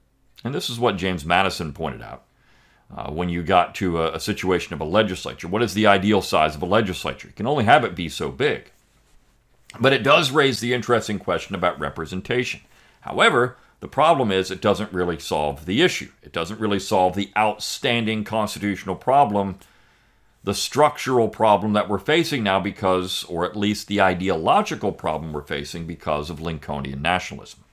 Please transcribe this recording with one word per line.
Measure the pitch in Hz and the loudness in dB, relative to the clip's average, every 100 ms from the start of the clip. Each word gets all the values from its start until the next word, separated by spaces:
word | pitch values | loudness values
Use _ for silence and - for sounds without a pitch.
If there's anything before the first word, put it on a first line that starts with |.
| _ _ _ _ | _ _ _ _
And | 117 143 | -8 -6
this | - | -6
is | 117 | 0
what | 120 98 | 0 0
James | 92 90 73 | -2 -4 2
Madison | 90 98 - 82 | 2 2 -2 -8
pointed | 71 78 57 | -6 -8 -8
out, | 55 - _ _ _ _ _ _ _ - | -14 -18 _ _ _ _ _ _ _ -12
uh, | 65 | -8
when | 78 90 | -4 -4
you | 87 | -4
got | 80 95 85 - | 4 4 4 0
to | 95 82 | -2 0
a, | 80 | 0
a | 80 | -2
situation | - 101 92 90 - | -4 -4 0 0 0
of | 78 | -8
a | 78 | 0
legislature. | 98 107 92 - 64 85 | 2 2 -2 -10 -10 -4
What | 101 | -2
is | 117 | 0
the | 95 107 | 2 4
ideal | 101 98 104 | 6 4 2
size | - 90 78 76 | 2 2 2 0
of | |
a | 87 | 0
legislature? | 107 104 87 78 65 - | 0 0 -4 -6 -8 -12
You | |
can | - 110 | -8 -2
only | 147 110 | 0 6
have | 139 | 6
it | 113 | 4
be | 87 82 | -4 -8
so | - 73 | -6 -6
big. | 67 143 113 - _ _ _ _ _ _ _ _ _ _ - | -2 -2 -2 -8 _ _ _ _ _ _ _ _ _ _ 2
But | 127 | 2
it | 135 | 4
does | 120 156 151 | 4 4 4
raise | 139 139 117 | 2 2 2
the | 120 | -2
interesting | 123 117 117 - 101 | -2 2 0 0 -6
question | - 82 - | -2 -4 -4
about | 95 87 - | -2 -2 -2
representation. | 73 73 82 92 - 127 127 - _ _ _ _ | -6 -6 -8 -8 -4 -2 -2 -8 _ _ _ _
However, | - 98 220 143 123 - _ - | -8 0 2 4 0 -2 _ -16
the | - | -8
problem | - 156 156 117 | 2 4 4 2
is | 95 95 | 0 0
it | 95 | 0
doesn't | 107 92 104 | 0 0 0
really | 92 87 80 | -2 -2 -2
solve | - 82 76 71 80 | -2 -2 -2 -4 -4
the | 104 | 2
issue. | 175 - - _ | 2 0 -10 _
It | - | -10
doesn't | - 85 107 | -6 -6 -4
really | 107 101 | -2 -2
solve | - 101 92 92 | 0 2 2 0
the | 98 - | -4 0
outstanding | 95 101 - - 135 117 110 110 | 0 0 -8 -4 -2 0 -2 -4
constitutional | 104 110 104 - 101 95 - 92 | -2 -2 -2 -4 -4 -4 -6 -6
problem, | - 135 131 101 98 92 - _ _ _ _ _ _ _ | 2 4 4 2 -2 -6 -16 _ _ _ _ _ _ _
the | 95 | -4
structural | 101 - 123 147 - - 127 113 | -4 -2 2 2 2 0 2 2
problem | - 110 101 107 | 2 4 4 4
that | 104 92 | 0 0
we're | 101 | -2
facing | - 160 165 143 | 0 2 2 0
now | 104 95 | 2 0
because, | 95 95 95 92 92 - - | 0 -2 2 2 0 -6 -6
or | 85 | -4
at | 87 107 | -4 0
least | 104 104 - | -2 -2 -2
the | 101 | 2
ideological | 95 90 95 85 87 175 208 131 104 | 4 2 -2 0 2 2 2 -4 -6
problem | 85 85 78 80 | -4 -4 -4 -6
we're | 76 | -8
facing | 71 73 71 85 82 | -6 -8 -8 -10 -10
because | 82 - 73 76 | -8 -4 -4 -4
of | 76 | -8
Lincolnian | 82 80 - 71 69 67 | -6 -8 -8 -6 -6 -4
nationalism. | 78 90 - - - - _ | 0 0 -2 -12 -16 -20 _